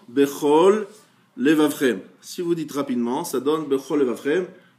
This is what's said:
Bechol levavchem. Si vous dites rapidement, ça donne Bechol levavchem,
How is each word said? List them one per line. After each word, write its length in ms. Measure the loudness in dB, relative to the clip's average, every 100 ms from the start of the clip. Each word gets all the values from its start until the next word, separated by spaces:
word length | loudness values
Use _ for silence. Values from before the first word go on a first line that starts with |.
| -6
Bechol 760 | 0 0 2 2 4 6 4 0 -14 _ _ _ -2
levavchem. 640 | 2 4 2 2 0 0 -6 _
Si 200 | -16 -8
vous 140 | -4
dites 180 | -4 -4
rapidement, 520 | -6 -4 -2 -2 -4
ça 160 | -4 -4
donne 260 | -2 -2 0
Bechol 340 | -4 -2 0
levavchem, 460 | 0 -2 -2 -2 -4 -10 _